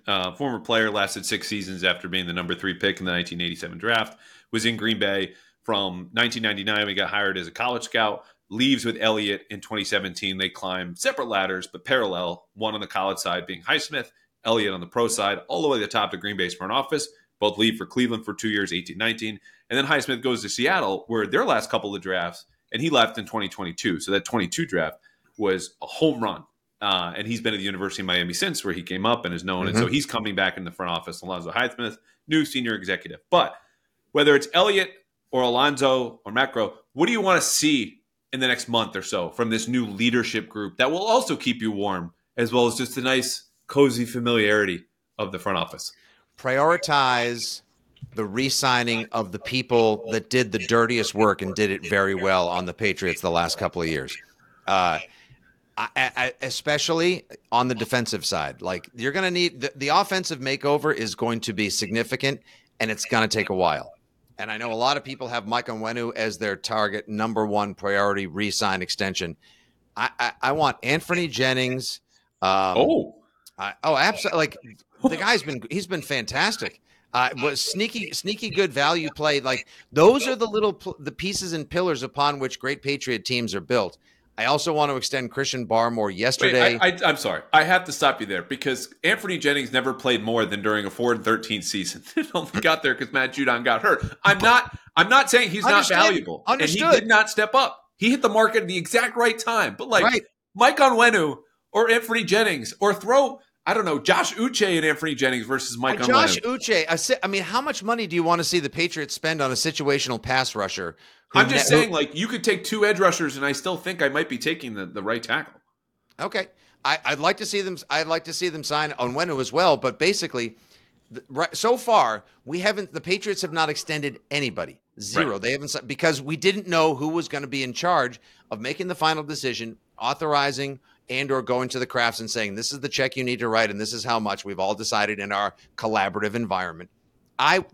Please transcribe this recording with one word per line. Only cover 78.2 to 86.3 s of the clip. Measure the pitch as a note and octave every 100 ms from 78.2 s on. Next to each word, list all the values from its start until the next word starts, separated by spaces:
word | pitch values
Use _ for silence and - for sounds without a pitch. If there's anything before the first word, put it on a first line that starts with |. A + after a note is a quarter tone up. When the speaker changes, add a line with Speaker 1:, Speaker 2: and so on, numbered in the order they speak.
| F#3 G#3+ A3+
Speaker 2:
good | C#3+ F#3+
value | C3 C#3+ E3+ D#3 -
play. | D3+ C#3+
Like, | C3 B2+ - - _
those | C#3 F3 C4 B3
are | B3+
the | A3+
little | G#3+ G#3
pl-, | - F#3 -
the | D3
pieces | - F#3+ F#3+ F#3
and | E3 D3
pillars | F3 F3+ C3+
upon | C3 C#3+ C#3+ C#3+
which | C3 -
great | B2+ C#3+
Patriot | C#3 C#3+ B2+ A2+
teams | - B2 A#2
are | F#2+
built. | E2 B2 F#2 - _ _ _ -
I |
also | A#2 D3 E3+
want | D3+ D3
to | C3+
extend | - C3+ B2
Christian | - C#3 C3 A#2
Barmore | A2+ A#2 A#2 G#2
yesterday. | F#2 A#2+